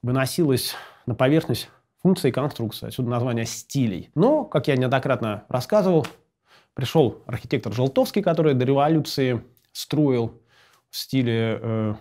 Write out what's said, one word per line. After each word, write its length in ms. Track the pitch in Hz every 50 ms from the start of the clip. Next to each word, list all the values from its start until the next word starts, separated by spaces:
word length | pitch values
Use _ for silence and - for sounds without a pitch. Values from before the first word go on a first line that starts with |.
| -
выносилось 760 | 123 127 135 135 131 - - 170 139 131 120 - - - - - - - _ _
на 100 | - 95
поверхность 520 | - 127 135 151 160 - - 120 - - - _ _ _ _ _ _
функция 280 | - 185 185 180 - 131
и 40 | 120
конструкция. 560 | 131 135 147 - - 113 107 - - 113 110
Отсюда 200 | - - 123 117
название 360 | 123 117 123 131 117 117 113
стилей. 640 | - - - - - - 143 123 110 92 80 - - -
Но, 300 | 147 190 262 311 302 -
как 240 | - - 151 - 156
я 80 | 139
неоднократно 680 | 127 127 123 131 135 - - 127 117 117 110 104 101 - -
рассказывал, 580 | 135 127 - - 208 214 180 190 175 156 127 - - - _ _ _ _ _ _ _ _ _ _ _
пришел 480 | - 131 - - 165 139 107 - - -
архитектор 460 | - 117 107 - - 147 110 - 113 104
Желтовский, 500 | 120 127 139 - 262 262 - - 208 -
который 320 | 180 165 170 160 151 139
до 100 | 123 127
революции 800 | 135 139 139 143 156 165 156 - - - 143 131 127 123 110 - - _ _ _ _ -
строил 680 | - - - - 147 151 139 127 120 117 113 - - _ _ _ _ _ _ _ _ _ _
в 60 | -
стиле, 640 | - - - 131 135 123 117 113 113 113 113 110 -
э, 340 | 117 113 110 110 110 107 107 107